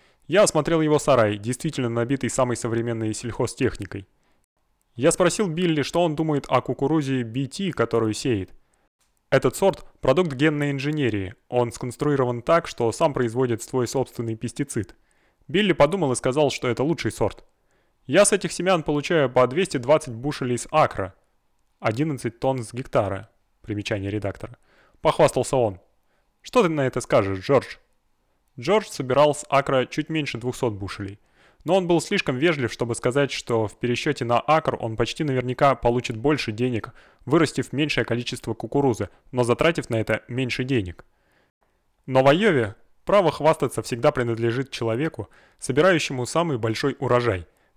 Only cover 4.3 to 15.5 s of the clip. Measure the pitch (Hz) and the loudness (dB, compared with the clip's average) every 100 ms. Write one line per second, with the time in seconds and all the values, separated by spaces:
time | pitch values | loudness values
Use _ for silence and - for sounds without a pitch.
4.3 | _ _ _ _ _ _ - 139 165 175 | _ _ _ _ _ _ 0 0 4 2
5.3 | - 202 156 180 156 131 170 175 151 160 | 2 -2 0 0 0 0 0 0 0 0
6.3 | 147 - 127 - 127 135 160 135 131 113 | -2 0 0 0 -2 0 0 0 -2 -4
7.3 | 120 135 - 196 - 113 113 113 107 139 | -6 -6 -4 -4 -2 0 0 0 -2 -2
8.3 | 104 92 - _ _ _ _ _ _ _ | -2 -4 -14 _ _ _ _ _ _ _
9.3 | 135 131 - 196 151 - _ 127 143 180 | 0 2 2 0 0 -8 _ 2 2 0
10.3 | 127 156 147 143 139 143 151 123 104 92 | 0 0 2 -2 -2 -2 0 0 0 -4
11.3 | - _ 123 120 - 127 - 147 139 123 | -10 _ 0 0 -2 -10 -4 0 2 0
12.3 | 120 - 165 - - 113 - 160 135 120 | -2 2 2 0 -2 -2 0 0 0 -2
13.3 | 117 131 110 - 131 120 139 123 - 113 | 0 -2 -2 -4 -2 -2 -2 -4 -6 -6
14.3 | 113 117 - 143 123 98 - _ _ _ | -6 -8 -8 -6 -6 -8 -12 _ _ _
15.3 | _ - | _ -4